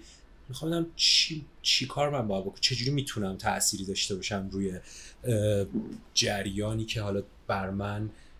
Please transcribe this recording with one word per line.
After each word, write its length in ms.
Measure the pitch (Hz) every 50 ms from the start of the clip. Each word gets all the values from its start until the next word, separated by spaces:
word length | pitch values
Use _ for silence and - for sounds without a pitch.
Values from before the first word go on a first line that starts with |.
| - - - - - - - - - -
می‌خوام 220 | 127 131 156 160
بدونم 160 | 170 170 165 165 -
چی، 500 | - - - - - - - 160 156 135 - - -
چی... 260 | - - - - 131 123
کار 220 | - 143 143 147
من 180 | 143 135 113 104
باید 160 | 98 95 92
بکنم، 160 | 98 - -
چجوری 300 | - - 127 113 120 131
می‌تونم 460 | 143 139 - - - 110 104 95 95 90
تأثیری 480 | - 110 95 98 - - - 95 95
داشته 300 | 92 95 - - - 104
باشم 340 | 90 92 - 107 98 95 95
روی، 200 | 95 98 98 95 90 90 - - - - - - - - -
اه، 420 | 123 117 107 104 107 104 101 98 98 - 110 110 - - - - - -
جریانی 720 | - 120 110 104 101 98 101 95 101 104 107 110 113 110
که 160 | 107 - 113
حالا 220 | 104 101 98 101 98 - - - - -
بر 220 | 107 98 95 92
من، 400 | 98 98 101 101 104 104 107 107 107 - - - -